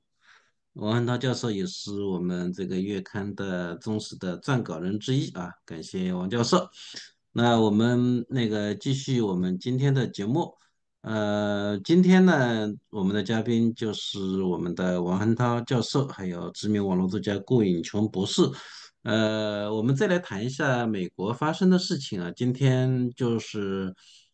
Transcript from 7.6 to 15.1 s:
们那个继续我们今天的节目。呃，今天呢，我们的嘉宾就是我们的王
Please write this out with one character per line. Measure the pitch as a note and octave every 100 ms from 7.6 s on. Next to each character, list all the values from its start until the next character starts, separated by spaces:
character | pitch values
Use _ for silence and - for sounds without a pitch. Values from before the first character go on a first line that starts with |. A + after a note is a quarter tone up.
| A2
们 | G#2 A#2 B2 B2 B2 A#2+
那 | C3 A2+
个 | G#2+ G#2
继 | G2+ C#3 C3+
续 | - B2
我 | G#2 F2+
们 | F#2 F#2
今 | B2 B2+
天 | C#3
的 | C3+ G2+
节 | - G2+
目。 | D3+ E3+ - _ _ _ _ -
呃， | A2 G#2 G#2 G#2 G2+ G2+ G#2
今 | G2+ E3+
天 | F3+ F#3 F#3
呢， | D#3 A#2+ A2+ G#2+ G#2 _
我 | G#2+
们 | F#2+ G#2
的 |
嘉 | F#2+ A2+
宾 | A2 A#2 A#2 A2+
就 | A2
是 | F#2+ - G#2 F#2+ F#2+
我 | F#2 E2+
们 | F2
的 | E2+ F2+ F2+
王 | F2